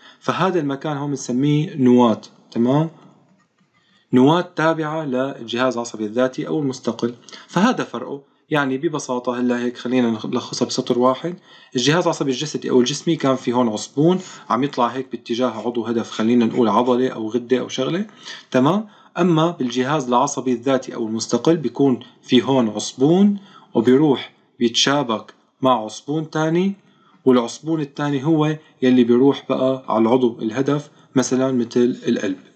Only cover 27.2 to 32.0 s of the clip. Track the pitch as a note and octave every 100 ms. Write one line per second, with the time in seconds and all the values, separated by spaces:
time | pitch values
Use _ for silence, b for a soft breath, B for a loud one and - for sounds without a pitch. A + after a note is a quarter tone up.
27.2 | C3 B2 A#2 - D3+ D#3+ C#3+ - D3 C#3
28.2 | C#3+ D#3 D#3 D#3 b b B2+ B2+ A#2 A#2+
29.2 | C#3 C3+ - C3 C3 C3 C3 G#2+ A2+ B2+
30.2 | A#2+ A2 A2+ A#2 C#3 D3 - b b C3+
31.2 | B2 B2+ C3 C3 A#2 B2 A#2+ -